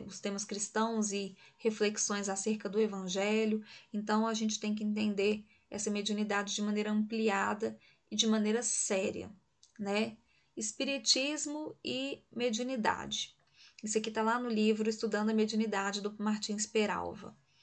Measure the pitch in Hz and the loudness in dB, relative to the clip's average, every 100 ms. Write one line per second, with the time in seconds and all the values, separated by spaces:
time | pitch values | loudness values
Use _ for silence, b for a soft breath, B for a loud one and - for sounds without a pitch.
0 | 202 - 202 196 - 208 - 220 226 226 | -4 -6 -6 -4 -6 -6 -2 0 0 0
1 | 202 202 190 - B B 226 214 214 208 | 0 -2 -6 -10 B B -2 2 0 0
2 | - 202 202 - 220 214 202 202 214 196 | -2 -2 -2 -2 0 -2 0 2 2 0
3 | 185 190 202 214 220 214 B B B 208 | -2 0 2 2 2 0 B B B -4
4 | 208 214 220 220 220 - 214 214 214 208 | 2 2 2 0 0 0 -2 0 0 2
5 | 214 196 202 214 B B B 208 214 208 | 2 4 2 2 B B B -6 -2 -2
6 | 208 208 214 202 202 - 208 208 208 214 | 0 0 0 0 0 -2 0 0 2 0
7 | 214 220 220 196 202 214 226 220 B B | 0 0 2 2 0 0 -4 -6 B B
8 | B 214 220 220 214 226 240 - - 196 | B 0 4 4 4 2 0 0 0 0
9 | 202 - 90 - _ _ - - 202 208 | 0 -4 -8 -14 _ _ -16 -6 -2 0
10 | 226 - b b b - 220 - 269 277 | 0 -6 b b b -8 -6 -2 -2 0
11 | 214 - 277 302 302 302 302 - - 254 | 2 2 2 0 -4 -6 -6 -8 -6 -4
12 | 269 - _ 233 247 220 247 262 214 - | -4 -6 _ -2 0 0 -2 0 0 0
13 | - - - - _ B B B 214 220 | -4 -6 -8 -12 _ B B B -2 -2
14 | 220 220 220 240 247 214 214 214 214 220 | 0 0 2 2 0 2 4 4 0 0
15 | 226 214 214 220 214 214 220 202 196 196 | 0 2 4 4 4 2 2 0 0 -2
16 | 208 208 208 208 - 202 208 220 208 175 | -4 -2 -2 0 -2 -4 0 2 2 0
17 | 175 - 185 - _ B | -4 -8 -14 -18 _ B